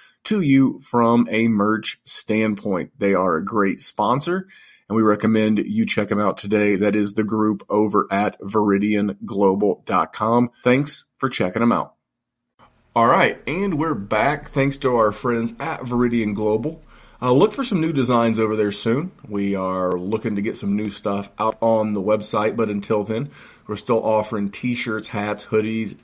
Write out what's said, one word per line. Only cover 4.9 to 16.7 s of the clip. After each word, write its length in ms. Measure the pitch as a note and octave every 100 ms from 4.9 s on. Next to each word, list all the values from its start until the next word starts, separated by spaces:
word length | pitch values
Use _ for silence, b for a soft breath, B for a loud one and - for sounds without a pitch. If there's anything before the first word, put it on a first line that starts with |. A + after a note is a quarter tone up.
and 60 | A2
we 60 |
recommend 560 | A2 G#2 A2 A2 A2 G#2
you 280 | - G#2+ G#2
check 260 | - G#2
'em 80 | G#2
out 160 | G#2 F#2+
today. 400 | G2+ G#2+ G#2 G2
That 180 | G#2
is 200 | G#2 G2+
the 100 | G2+
group 400 | G#2 A2 G#2+ G2+ -
over 360 | G#2 G#2+ G#2 -
at 280 | G2 G#2+ -
Veridian 720 | G2 G#2+ G#2 G2 G#2 G#2 G#2 -
Global 580 | G#2+ G2+ G2 G2 G#2 - -
dot 260 | F#2+ E2
com. 380 | - A2 A#2+ A#2+ -
Thanks 440 | B2 B2+ D3 - - _
for 140 | C3+
checking 320 | - F#2+ A2
'em 100 | A#2
out. 220 | F#2 - _ _ _ _ _ _ _ b _ _
All 120 | - A#2
right, 340 | E3+ C3 - -
and 320 | D#3+ G3+ D#3
we're 160 | D#3+
back 560 | B2 G2+ G#2+ B2 D3 -
thanks 260 | - C#3 C#3
to 160 | C3 B2
our 160 | G#2+
friends 420 | G#2 B2 A#2 A#2 -
at 220 | D#3 D#3
Veridian 540 | B2 A#2+ B2 A#2+ G#2+
Global. 480 | G#2 G#2+ A2 C#3